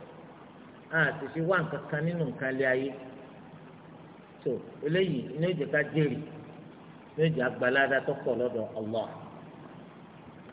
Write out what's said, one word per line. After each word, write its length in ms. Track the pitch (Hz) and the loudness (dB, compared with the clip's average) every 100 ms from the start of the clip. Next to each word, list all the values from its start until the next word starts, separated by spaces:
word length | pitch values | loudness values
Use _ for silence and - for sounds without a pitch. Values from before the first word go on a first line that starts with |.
| - - - - - - - - - | -16 -16 -18 -18 -20 -18 -18 -18 -2
A 120 | 160 147 | 4 4
sì 140 | - 135 | 2 -4
fi 140 | 160 | 0
wá 160 | 160 185 | 4 4
nǹkan 220 | 156 143 | 2 -4
kan 160 | - 151 | -2 0
nínú 220 | 165 175 | 0 0
nǹkan 280 | 143 123 131 | -2 0 -2
lé 100 | 131 131 | 2 4
ayé. 240 | 127 135 135 - - - - - - - - - - - - - - | 4 2 -4 -12 -14 -16 -18 -18 -18 -18 -18 -18 -18 -18 -20 -20 -6
So, 120 | 151 113 - - | -2 -2 -6 -6
eléyìí 420 | 143 175 190 135 113 | 0 4 4 2 -2
ni 140 | 143 175 | 0 0
ó 40 | |
jẹ́ 180 | 160 135 | 2 2
ká 100 | 147 | 2
jèrè, 360 | 147 156 147 120 - - - - - - - - - | 4 4 4 2 -6 -12 -14 -16 -18 -18 -18 -20 -10
ni 100 | - | 2
ó 80 | 160 | 4
jẹ́ 160 | 131 | 4
agbáládá 540 | 123 123 123 135 135 135 | 0 4 4 6 6 4
tó 120 | 151 | 2
pọ̀ 200 | 135 139 | 0 2
lọ́dọ̀ 320 | 117 123 120 107 | 2 2 0 -4
Allah. 360 | 110 107 113 101 - - - - - - - - - - - - - - | -4 -2 -2 -2 -6 -14 -14 -16 -16 -16 -16 -16 -18 -18 -18 -18 -18 -18